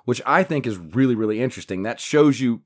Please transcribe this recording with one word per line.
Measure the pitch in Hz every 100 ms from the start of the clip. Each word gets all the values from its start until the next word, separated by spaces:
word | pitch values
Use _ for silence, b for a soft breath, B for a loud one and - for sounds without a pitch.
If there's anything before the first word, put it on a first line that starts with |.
| -
which | 120
I | 127 156
think | 185 151 123
is | 98
really, | 80 104 131 113
really | 110 107
interesting. | 127 95 - 92
That | 104 117
shows | - 151 151 123
you | 127 117